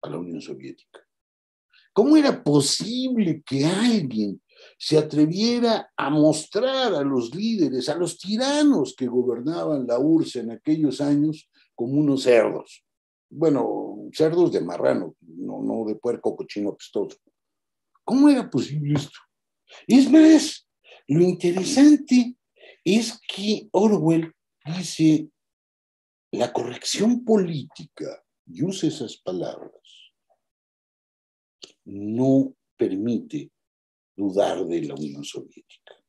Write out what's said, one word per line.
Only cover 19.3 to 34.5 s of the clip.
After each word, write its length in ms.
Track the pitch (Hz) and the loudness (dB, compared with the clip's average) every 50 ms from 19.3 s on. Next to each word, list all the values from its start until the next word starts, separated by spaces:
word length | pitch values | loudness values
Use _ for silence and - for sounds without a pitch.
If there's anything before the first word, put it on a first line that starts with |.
| _ _ _ _ _ _ _ _ - - _ | _ _ _ _ _ _ _ _ -20 -20 _
Es 240 | - 214 269 262 233 | 4 6 6 6 8
más, 580 | 262 320 311 311 320 294 - - - - _ _ _ _ _ _ - - _ | 8 8 10 10 8 8 6 0 -8 -12 _ _ _ _ _ _ -20 -20 _
lo 140 | - 139 165 | 0 2 4
interesante 1120 | 175 180 180 - - 175 175 190 185 - - 247 285 302 302 - - - 254 247 240 247 - _ _ _ _ _ _ - - _ _ | 4 4 2 0 -2 -2 -2 -2 -4 0 4 6 8 8 8 6 4 2 2 2 2 2 -6 _ _ _ _ _ _ -20 -20 _ _
es 360 | 165 196 226 226 - - - _ | 2 2 2 0 -2 -10 -12 _
que 420 | - - - 196 214 214 - - - | -12 -10 -6 -4 -2 -4 -4 -4 -2
Orwell 640 | - 185 208 220 208 170 151 160 165 160 160 160 _ _ _ _ _ _ _ | 0 2 4 4 4 4 2 2 2 2 0 -4 _ _ _ _ _ _ _
dice, 640 | 143 165 185 175 - - - 160 156 156 151 156 - _ _ _ _ _ _ _ _ _ _ _ _ _ _ _ _ _ _ _ _ | -12 -10 -8 -8 -10 -2 2 4 4 4 4 0 -6 _ _ _ _ _ _ _ _ _ _ _ _ _ _ _ _ _ _ _ _
"La 200 | - 98 120 120 | -4 -4 -4 -2
corrección 720 | - - 120 120 123 - - - - - 202 226 247 247 - | -2 -6 -6 -6 -10 -10 -8 -8 -4 0 0 0 0 0 0
política", 1000 | - 220 208 185 170 165 143 - - _ - 160 - _ - - - - - _ _ _ _ _ | 2 2 2 2 0 -4 -8 -10 -12 _ -20 -20 -20 _ -14 -14 -14 -14 -16 _ _ _ _ _
y 160 | - 127 - 139 | -20 -8 -6 -6
usa 260 | 185 190 - - 151 | -6 -4 -4 -4 -4
esas 280 | - - 120 101 - | -4 -4 -12 -12 -14
palabras, 540 | _ _ - 92 - 78 - - - - - _ _ _ _ - - - _ _ _ _ _ _ _ _ _ _ _ _ _ _ _ _ _ _ _ _ _ _ _ _ _ _ _ _ _ _ _ - - _ _ _ | _ _ -8 -8 -6 -8 -8 -10 -12 -18 -20 _ _ _ _ -20 -20 -20 _ _ _ _ _ _ _ _ _ _ _ _ _ _ _ _ _ _ _ _ _ _ _ _ _ _ _ _ _ _ _ -20 -20 _ _ _
"no 720 | - 98 101 101 104 110 120 127 135 135 135 135 135 - _ _ _ _ | -16 -14 -10 -8 -6 -4 0 2 4 4 2 2 0 -6 _ _ _ _
permite 760 | _ 117 95 92 95 107 120 117 107 - - - - - - _ _ _ _ _ _ _ _ _ _ _ _ _ | _ -2 -2 -2 -4 -4 -4 -4 -4 -6 -8 -12 -12 -12 -12 _ _ _ _ _ _ _ _ _ _ _ _ _
dudar 500 | - 101 98 90 98 101 87 | -6 -6 -2 0 0 0 0